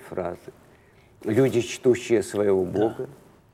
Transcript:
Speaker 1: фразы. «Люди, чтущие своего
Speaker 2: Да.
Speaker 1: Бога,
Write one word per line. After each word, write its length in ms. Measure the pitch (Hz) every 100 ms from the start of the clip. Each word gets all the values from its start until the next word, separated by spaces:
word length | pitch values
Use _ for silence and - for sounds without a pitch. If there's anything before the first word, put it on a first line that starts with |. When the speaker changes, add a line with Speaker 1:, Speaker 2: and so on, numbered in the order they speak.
| -
Speaker 1:
фразы. 300 | - 87 87 - - _ _ _ _ _ _
«Люди, 360 | - 113 135 113
чтущие 640 | - - 127 120 - 113
своего 420 | 98 104 104 95
Speaker 2:
Да. 60 | 90 92
Speaker 1:
Бога, 280 | 110 113 131 - - _ _